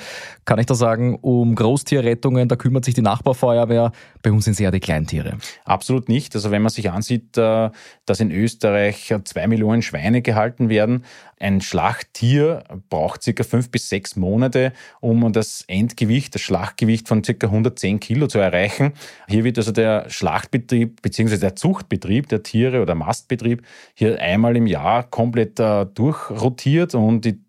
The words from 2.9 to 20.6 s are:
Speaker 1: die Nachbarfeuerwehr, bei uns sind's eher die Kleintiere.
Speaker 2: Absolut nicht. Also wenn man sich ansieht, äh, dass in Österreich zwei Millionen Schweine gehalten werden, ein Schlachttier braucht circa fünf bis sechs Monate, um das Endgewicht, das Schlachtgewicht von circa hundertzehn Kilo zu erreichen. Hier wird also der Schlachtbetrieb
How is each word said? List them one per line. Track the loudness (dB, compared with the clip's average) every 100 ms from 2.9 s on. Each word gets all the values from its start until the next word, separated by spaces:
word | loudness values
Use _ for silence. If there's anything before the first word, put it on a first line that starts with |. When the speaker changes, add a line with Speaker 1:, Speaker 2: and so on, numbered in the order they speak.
Speaker 1:
die | 2
Nachbarfeuerwehr, | 2 2 0 2 2 4 4 2 2 -2 -14 -4
bei | 0
uns | 2
sind's | 2 0
eher | 0
die | 0
Kleintiere. | -2 -2 -2 -4 -4 -8 -12 -14
Speaker 2:
Absolut | -4 -4 0 -2 0
nicht. | -2 -2 -4
Also | 0
wenn | 2
man | 0
sich | 0 -4
ansieht, | -4 -2 -4 -2 0
äh, | 2 2 0 -4 -18 -10 -4
dass | 0
in | 0
Österreich | 0 -2 0 0 2 0 -2 -4 -6
zwei | -4 -4 0
Millionen | 2 2 0
Schweine | 0 -2 0 0
gehalten | 2 0 0 0 0
werden, | 2 2 0 -4 -18 -20 _
ein | 0 0
Schlachttier | 0 -2 -2 -2 -10 -2 2 4 2 0 -8 -18 -6
braucht | -2 -2 -2
circa | -4 -4 -2
fünf | -2 -2
bis | -4 -4
sechs | -6 -6 -4
Monate, | -2 0 2 2 0 -2 -16 -6
um | 0 2 2
das | 2 -2 -6 -6
Endgewicht, | -2 -2 -2 0 0 -2 -8
das |
Schlachtgewicht | -2 -2 -2 -2 0 0 0
von | 0
circa | 0 -2 0
hundertzehn | 2 0 -2 -2 -4
Kilo | -2 -2 0
zu | 2
erreichen. | 2 2 0 0 -2 -2 -14 -20 -2
Hier | 0
wird | 2 0
also | 0
der | 2 2 2 -2
Schlachtbetrieb | -4 -2 -2 -2 -4